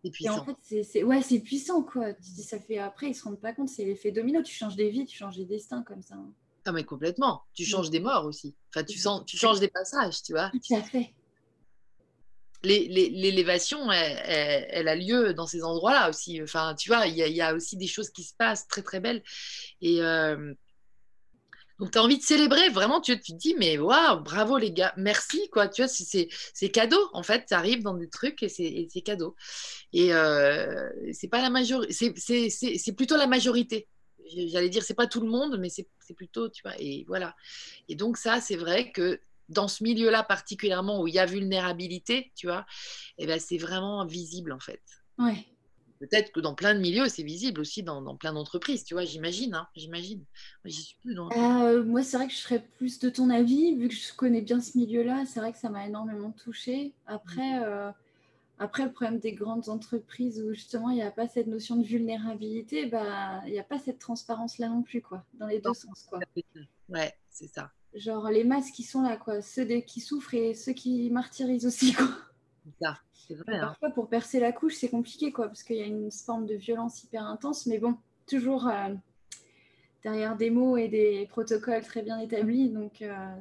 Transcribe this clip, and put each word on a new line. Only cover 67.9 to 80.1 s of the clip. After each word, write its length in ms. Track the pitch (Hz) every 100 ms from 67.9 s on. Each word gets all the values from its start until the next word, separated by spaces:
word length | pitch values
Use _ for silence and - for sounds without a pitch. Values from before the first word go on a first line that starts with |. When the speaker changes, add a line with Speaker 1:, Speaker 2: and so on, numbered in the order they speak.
Speaker 2:
Genre, 360 | 208 208 220 220
les 160 | 220 233
masses 260 | 277 262
qui 120 | -
sont 180 | 233 269
là, 160 | 254 220
quoi, 240 | - 208
ceux 240 | 208 - 240
des, 180 | 240
qui 160 | 240 -
souffrent 340 | - 294 262
et 200 | 240 226
ceux 180 | 220 -
qui 380 | 254 254 247 240
martyrisent 560 | 240 247 - 262 247 240
aussi, 260 | 240 254
quoi. 160 | - 262 - - _ _ _
Speaker 1:
C'est 220 | 151 - 156
ça, 140 | 143 _ _ _
c'est 60 |
vrai, 200 | 156 165
Speaker 2:
Et 20 | 208
Speaker 1:
hein. 20 |
Speaker 2:
parfois, 280 | 151 160 302
pour 180 | 277 226
percer 320 | 233 233 254
la 140 | 240
couche, 220 | 247 320 -
c'est 120 | 247
compliqué, 460 | 233 240 - 302
quoi, 140 | 247 214
parce 160 | 214
qu'il 120 | - 226
y 60 |
a 40 | 208
une 240 | 214 214
forme 360 | - - 226 214
de 80 |
violence 500 | 214 190 226 233 -
hyper 200 | - 226 214
intense, 400 | 220 277 294 -
mais 140 | 220
bon, 180 | 233 240 _ _ -
toujours, 380 | 269 240 269 247
euh, 260 | 208 196 196 - _ _ - _ _ _ _ _ _
derrière 340 | 220